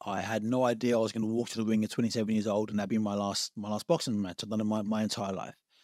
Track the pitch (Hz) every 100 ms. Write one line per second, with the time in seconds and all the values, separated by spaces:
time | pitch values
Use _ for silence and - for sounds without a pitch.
0 | 107 95 101 110 110 127 123 113 123 117
1 | 110 113 110 113 117 113 110 110 107 -
2 | 113 117 107 110 104 104 107 104 101 110
3 | 104 101 101 92 - - 104 107 - 165
4 | 135 104 95 - 107 110 107 107 104 110
5 | 107 - 98 95 - - _ _